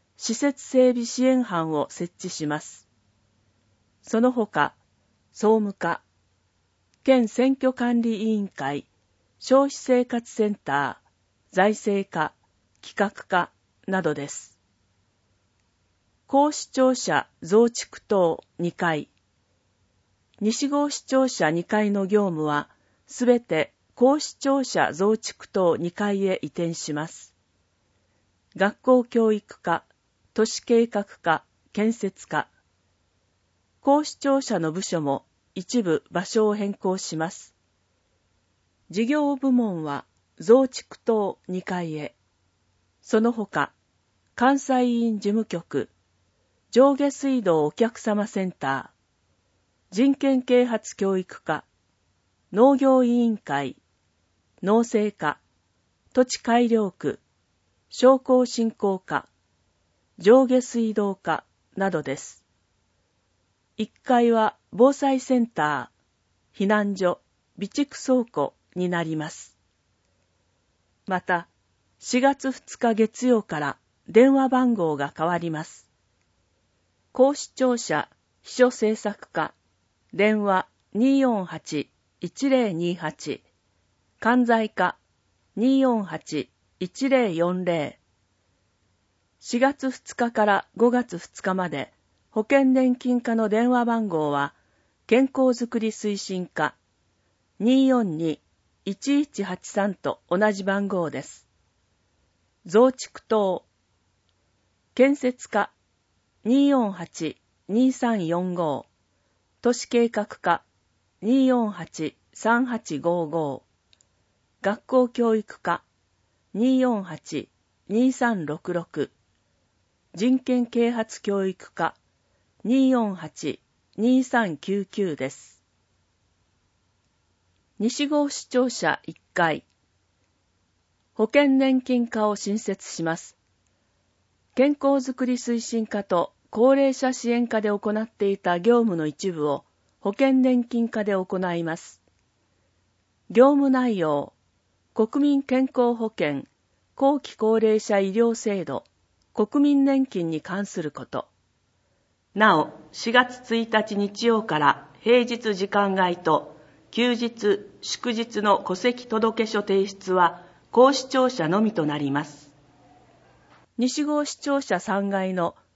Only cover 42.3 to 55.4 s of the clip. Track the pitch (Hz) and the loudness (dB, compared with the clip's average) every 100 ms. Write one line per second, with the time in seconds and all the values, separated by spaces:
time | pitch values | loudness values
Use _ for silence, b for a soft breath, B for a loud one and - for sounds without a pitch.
42.3 | _ _ _ _ _ _ _ - 220 226 | _ _ _ _ _ _ _ -2 2 2
43.3 | 233 202 156 143 _ _ _ _ _ _ | 0 -4 -4 -4 _ _ _ _ _ _
44.3 | - 247 277 - 254 247 233 233 214 202 | 0 2 2 0 0 2 0 0 -2 -2
45.3 | 214 214 170 - 143 - _ _ _ _ | -2 -2 -6 -6 -6 -6 _ _ _ _
46.3 | _ _ _ _ 226 269 277 285 - 277 | _ _ _ _ 6 6 6 -2 -2 -2
47.3 | 262 190 160 151 - 226 - - 208 208 | -2 2 2 2 0 -2 -2 -4 -2 -2
48.3 | - 190 - 139 135 - _ _ _ _ | -4 -6 -6 -4 -4 -6 _ _ _ _
49.3 | _ _ _ _ _ _ 185 269 269 277 | _ _ _ _ _ _ 0 2 2 2
50.3 | 262 254 247 247 220 - - 196 190 185 | 0 2 2 2 -2 -6 -4 -2 -2 -4
51.3 | - - 151 - _ _ _ _ _ _ | -10 -8 -8 -8 _ _ _ _ _ _
52.3 | _ - 180 254 277 269 262 247 240 233 | _ -6 4 4 6 4 4 4 2 0
53.3 | 214 - 143 139 - _ _ _ _ _ | -2 -4 -4 -4 -10 _ _ _ _ _
54.3 | _ _ _ 180 220 233 226 208 - 151 | _ _ _ 0 2 2 0 -2 -4 -6
55.3 | - | -6